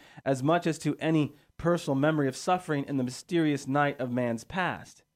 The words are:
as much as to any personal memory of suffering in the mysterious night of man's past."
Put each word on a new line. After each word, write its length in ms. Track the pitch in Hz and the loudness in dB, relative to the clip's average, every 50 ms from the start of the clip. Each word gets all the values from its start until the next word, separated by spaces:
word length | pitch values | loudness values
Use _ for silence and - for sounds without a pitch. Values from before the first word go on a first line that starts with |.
| - - - - - | -8 -20 -18 -8 -2
as 180 | - 139 123 | -2 0 2
much 240 | 131 151 170 170 - | 2 2 2 2 2
as 120 | 170 156 - | 0 -2 -2
to 180 | - 151 - - | -2 -4 -4 -2
any 360 | 135 160 160 156 143 - - - _ _ _ | 0 2 2 2 2 0 -4 -12 _ _ _
personal 380 | - - 170 175 165 - 151 135 | -4 0 0 0 0 0 0 0
memory 340 | 135 143 156 156 151 139 131 | 2 2 2 2 2 0 0
of 80 | 127 | -2
suffering 480 | - - 190 180 180 - 160 151 139 135 | -4 0 0 0 0 0 -2 -2 -2 -2
in 100 | - 143 | -2 -2
the 80 | 135 127 | -2 -2
mysterious 640 | 123 123 - - - 180 170 160 151 143 135 - | -2 -4 -8 -8 -2 0 2 2 2 0 0 -2
night 340 | 135 135 147 147 143 143 - | 0 2 2 2 2 0 -2
of 100 | 131 123 | -4 -2
man's 340 | 120 127 123 117 117 113 - | 0 0 0 0 -2 -4 -6
past." 600 | - - 190 180 156 110 87 - - - - _ _ _ | -8 -4 -2 -2 -2 -4 -6 -10 -16 -20 -20 _ _ _